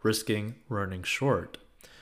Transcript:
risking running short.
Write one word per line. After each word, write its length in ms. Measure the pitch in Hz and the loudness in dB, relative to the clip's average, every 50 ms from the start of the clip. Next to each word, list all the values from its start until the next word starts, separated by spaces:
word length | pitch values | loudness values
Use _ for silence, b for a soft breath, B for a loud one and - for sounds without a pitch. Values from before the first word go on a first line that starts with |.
risking 540 | - 110 110 110 - - 107 107 104 110 131 - - - | 2 2 2 2 2 0 0 0 0 -4 -8 -10 -8 -6
running 360 | 117 101 98 95 95 92 95 | -2 -2 -2 -2 -4 -6 -4
short. 560 | - - - 131 135 120 90 82 - - - - - _ - B B B B | -2 -2 0 2 2 2 2 0 -4 -12 -20 -20 -20 _ -20 B B B B